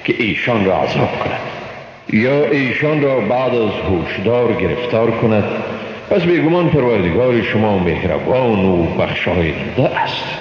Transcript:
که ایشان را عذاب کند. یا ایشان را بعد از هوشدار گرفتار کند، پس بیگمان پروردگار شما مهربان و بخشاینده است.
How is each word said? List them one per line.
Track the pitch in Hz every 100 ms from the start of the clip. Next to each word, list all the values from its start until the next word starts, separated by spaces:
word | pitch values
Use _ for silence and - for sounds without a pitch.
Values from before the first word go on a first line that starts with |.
که | - -
ایشان | 113 85 - 113 95
را | 85
عذاب | 67 - 110 -
کند. | - - - - - - - - -
یا | 110 120 143 147
ایشان | 147 131 110 151 151
را | 143 131
بعد | 104 123 131 120
از | 110 92 87
هوشدار | 90 78 - 98 120 117
گرفتار | 110 92 110 - 113 117
کند، | 113 117 110 92 - - - - - -
پس | 202
بیگمان | 170 170 143 175 165
پروردگار | 147 123 110 90 82 127 120
شما | 98 107 107 98
مهربان | 87 76 90 73 - 127 127 107 95
و | 90
بخشاینده | 80 95 87 - - 90 82 76 98 - 147 -
است. | - - - -